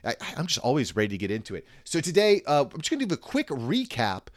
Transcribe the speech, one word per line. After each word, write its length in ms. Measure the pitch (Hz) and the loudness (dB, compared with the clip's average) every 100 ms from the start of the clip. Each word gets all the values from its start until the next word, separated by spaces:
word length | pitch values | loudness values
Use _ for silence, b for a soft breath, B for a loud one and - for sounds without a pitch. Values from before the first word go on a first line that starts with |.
I, 120 | - - - - | -6 -6 -6 -6
I'm 120 | 82 | -4
just 120 | - | -2
always 340 | 120 147 107 107 | 2 2 2 2
ready 140 | 107 | 0
to 80 | 98 | 0
get 120 | 98 | -2
into 240 | 110 - | -4 -6
it. 140 | 95 - b | -12 -12 b
So 180 | - 170 | -6 -2
today, 400 | 170 175 214 202 - | 2 4 6 4 4
uh, 180 | 147 139 | 2 2
I'm 80 | - | -2
just 80 | - | -4
gonna 160 | 311 233 | -2 -2
do 80 | |
a 40 | 160 | -4
quick 320 | - - - | -2 -2 -2
recap 760 | 139 117 233 262 - 107 95 - | -4 0 0 -2 -2 -2 -2 -8